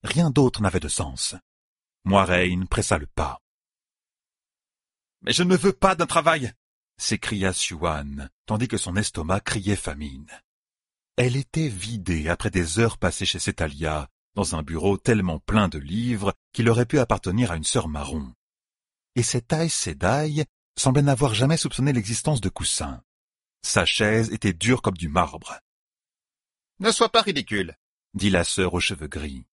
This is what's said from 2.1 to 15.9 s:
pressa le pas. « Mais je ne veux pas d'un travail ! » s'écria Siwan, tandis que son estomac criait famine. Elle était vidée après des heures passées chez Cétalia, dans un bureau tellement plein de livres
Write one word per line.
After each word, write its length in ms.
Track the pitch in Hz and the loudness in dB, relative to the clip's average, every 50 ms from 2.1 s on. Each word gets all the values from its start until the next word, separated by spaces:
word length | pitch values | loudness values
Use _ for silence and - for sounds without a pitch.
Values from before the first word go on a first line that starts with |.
| 95 101 95 87 90 90 90 90 90 90 92 - | 6 6 6 6 4 2 4 2 0 -2 -2 -2
pressa 280 | - - 104 - 101 82 | -2 -2 0 0 0 0
le 80 | 73 | -2
pas. « 340 | - _ - 82 78 - - _ _ _ _ _ _ _ _ _ _ _ _ _ _ _ _ _ _ _ _ _ _ _ _ _ _ _ _ _ _ _ _ _ _ _ _ | -4 _ -4 -4 -4 -6 -12 _ _ _ _ _ _ _ _ _ _ _ _ _ _ _ _ _ _ _ _ _ _ _ _ _ _ _ _ _ _ _ _ _ _ _ _
Mais 100 | - - | -2 -2
je 100 | - - | 2 2
ne 140 | 180 180 190 | 4 4 4
veux 160 | 170 143 196 | 4 4 2
pas 220 | 185 _ - 190 190 | 2 _ 2 2 4
d'un 120 | 165 170 | 2 0
travail ! » 460 | - - 170 147 165 165 156 127 113 - _ _ _ _ _ _ _ _ _ | 2 2 2 4 4 2 2 -2 -6 -8 _ _ _ _ _ _ _ _ _
s'écria 540 | - - 113 101 - - 110 101 95 95 | -4 -2 -2 -2 -2 -4 -2 0 0 0
Siwan, 800 | 90 - - - 87 78 85 85 78 73 73 71 71 71 69 - _ _ _ | 0 0 -4 -4 -4 -2 -2 -2 -2 -2 -6 -8 -10 -10 -12 -14 _ _ _
tandis 220 | - 107 107 123 120 | -4 -2 -2 0 -2
que 80 | - | -2
son 200 | 101 - 92 87 | -4 -4 -2 -2
estomac 440 | 101 107 - - - 78 80 92 101 | -2 -2 -2 -4 -6 -2 -2 -2 -2
criait 360 | - - - 110 92 104 104 | -2 -4 -6 -4 0 0 -2
famine. 540 | 92 - - 76 69 76 71 67 65 73 - - - _ _ _ _ _ _ _ _ _ _ _ _ _ _ _ | -2 -2 -8 -8 -8 -10 -12 -12 -14 -18 -18 -20 -20 _ _ _ _ _ _ _ _ _ _ _ _ _ _ _
Elle 200 | - 123 127 123 | 0 0 0 0
était 320 | 139 139 _ - 160 160 143 | -2 -6 _ -4 -2 -2 -2
vidée 600 | 104 90 90 110 120 107 87 95 87 80 73 82 | -4 -6 -10 -8 -8 -8 -4 -4 -4 -2 -2 -2
après 220 | 87 - - 107 | -4 -2 -2 -2
des 280 | - 92 85 78 78 104 | 0 0 0 0 2 2
heures 200 | 117 113 - - | 2 2 0 0
passées 280 | - 87 - - 98 | -2 -2 -2 -2 -4
chez 120 | - - 87 | -4 -4 -2
Cétalia, 720 | - - - - 82 76 71 71 80 78 76 76 71 - _ _ _ _ _ | -4 -4 -2 -2 -4 -4 -4 -4 -4 -4 -4 -4 -6 -10 _ _ _ _ _
dans 200 | 101 98 - - | -4 -4 -2 -2
un 80 | 80 | -4
bureau 360 | 76 69 82 78 78 101 101 92 | -6 -4 -6 0 2 2 0 2
tellement 400 | _ - 117 107 95 90 80 71 | _ 2 2 2 2 -2 -4 -4
plein 300 | _ - 101 110 104 87 | _ 0 2 2 2 2
de 100 | 80 76 | -2 -6
livres 560 | 69 71 | -8 -4